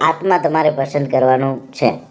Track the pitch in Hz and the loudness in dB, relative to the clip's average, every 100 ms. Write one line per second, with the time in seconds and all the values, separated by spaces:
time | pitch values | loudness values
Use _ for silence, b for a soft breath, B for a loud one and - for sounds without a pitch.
0 | 151 160 185 180 160 160 151 147 135 147 | 0 0 0 0 2 0 0 0 -2 -4
1 | 139 131 127 131 135 127 - - 120 - | -2 2 2 2 0 -4 -10 -4 -2 -2
2 | - | -12